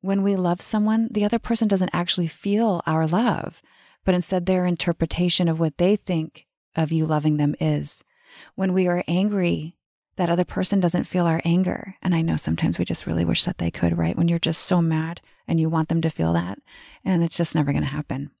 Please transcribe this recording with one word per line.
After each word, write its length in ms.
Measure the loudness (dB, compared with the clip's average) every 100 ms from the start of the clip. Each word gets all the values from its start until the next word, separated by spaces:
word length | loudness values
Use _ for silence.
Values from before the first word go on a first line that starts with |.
When 220 | 0 0
we 120 | 2 2
love 260 | 0 0
someone, 460 | -2 0 2 2 0
the 140 | 0
other 160 | 0 0
person 280 | 0 0 2
doesn't 240 | 2 0
actually 340 | -2 -2 -2 -2
feel 540 | -4 -2 0 2 0 0
our 220 | 0 2
love, 540 | 2 2 0 -4 -12 _ _ _ _
but 100 | 0
instead 320 | 0 0 -2 0
their 200 | 0 2
interpretation 840 | 0 -2 -2 -2 0 0 2 0
of 120 | 2
what 180 | -2 2
they 180 | 2 2
think 520 | 0 -4 -4 -10 _ _ _ -4
of 160 | 0
you 140 | 0 2
loving 320 | 2 2 2
them 180 | 2 0
is. 440 | 0 0 -4 -12 -18 _ _ -20 -20 -4
When 180 | -2
we 140 | 0 2
are 160 | 0 0
angry, 680 | 0 0 0 0 0 -6 -14 _ _ _ -4
that 120 | 0
other 160 | 0 0
person 340 | -2 0 2
doesn't 260 | 2 0 -2
feel 200 | 0 0
our 160 | 0 2
anger. 500 | 2 2 -2 -8 -8
And 120 | -2
I 80 | 0
know 140 | 0 -2
sometimes 420 | -2 -2 0 -2
we 80 | -4
just 200 | -4 -4
really 200 | -2 0
wish 200 | 0 0
that 120 | -2
they 140 | -4
could, 260 | 0 0 0
right? 200 | -2 0
When 100 | 0
you're 120 | 2
just 240 | 0 -2
so 180 | 0 2
mad 400 | 2 0 -4 -8 _ _ -4
and 120 | 0
you 100 | 2
want 200 | 0 0
them 120 | 0
to 80 | 0
feel 240 | 0 0
that, 260 | 0 -2 -10 _ -20 -20 -10
and 200 | -2 0
it's 140 | 0 0
just 180 | 0 0
never 160 | 0
gonna 140 | 0 -2
happen. 440 | -4 -6 -8 -8 _